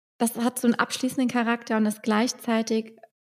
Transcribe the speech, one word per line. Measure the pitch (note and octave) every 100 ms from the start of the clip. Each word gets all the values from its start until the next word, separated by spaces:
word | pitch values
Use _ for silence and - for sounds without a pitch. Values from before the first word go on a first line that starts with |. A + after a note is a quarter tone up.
| _ -
das | A#3 A#3
hat | A#3 A#3+
so | A#3+
einen | A3+
abschließenden | A#3+ - C4 C4 B3
Charakter | B3 A#3 A#3 - A3
und | G#3+
ist | G#3+
gleichzeitig | - G#3+ A#3+ - - A3+ A3+ A3 A3 - - _ _